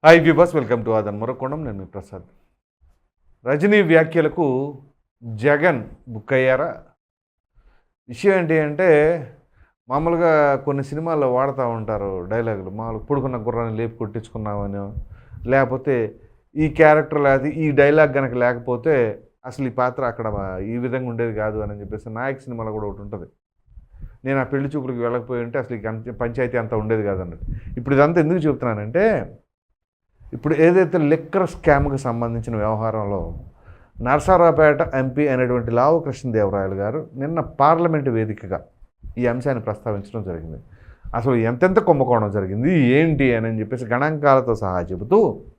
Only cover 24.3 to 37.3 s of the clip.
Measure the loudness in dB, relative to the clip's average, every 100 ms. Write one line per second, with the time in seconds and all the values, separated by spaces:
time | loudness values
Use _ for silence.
24.3 | -2 -2 -4 -4 -6 -6 -4 -2 -4 -4
25.3 | -6 -4 -6 -6 -8 -8 -8 -10 -6 -6
26.3 | -2 -2 -2 -2 -4 0 -2 0 -4 -6
27.3 | -10 -10 -10 -10 -8 0 4 4 4 2
28.3 | 2 0 -2 -4 -4 -2 0 0 0 -4
29.3 | -14 _ _ _ _ _ _ _ _ -16
30.3 | -6 -2 4 6 6 4 2 2 0 0
31.3 | -2 -2 0 2 2 2 -2 -4 -4 -4
32.3 | -4 -4 -2 -2 -2 -2 -2 -4 -4 -6
33.3 | -10 -16 _ -20 -20 _ -8 0 2 4
34.3 | 6 6 6 4 4 0 -2 -2 0 0
35.3 | 2 0 0 0 2 4 2 -2 -8 -2
36.3 | 0 0 0 -4 -4 -4 -6 -10 -10 -6